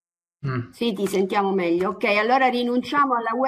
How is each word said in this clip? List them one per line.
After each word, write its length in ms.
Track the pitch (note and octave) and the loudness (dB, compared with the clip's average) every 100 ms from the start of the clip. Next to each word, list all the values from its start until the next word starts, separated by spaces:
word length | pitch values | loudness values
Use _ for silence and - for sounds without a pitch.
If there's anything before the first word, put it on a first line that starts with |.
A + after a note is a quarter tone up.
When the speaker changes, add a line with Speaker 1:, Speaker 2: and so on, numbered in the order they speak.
| _ _ _ _ C#3 | _ _ _ _ -6
Speaker 1:
Mm. 240 | B2+ A#2 | -6 -8
Speaker 2:
Sì, 240 | - A#3 | -6 -4
ti 120 | F#3+ G3 | -2 -2
sentiamo 460 | F3 F#3+ G#3 G3 | 0 0 0 0
meglio. 380 | F#3+ F3 E3+ F#3 | 0 0 0 0
Ok, 140 | F#3+ | -2
allora 420 | A3+ G#3 A3 C4 C4 | 0 2 2 4 4
rinunciamo 680 | B3 A#3+ B3 B3 C#4+ C#4 A#3+ | 2 0 -2 0 0 2 0
alla 180 | A3+ A#3+ | -2 0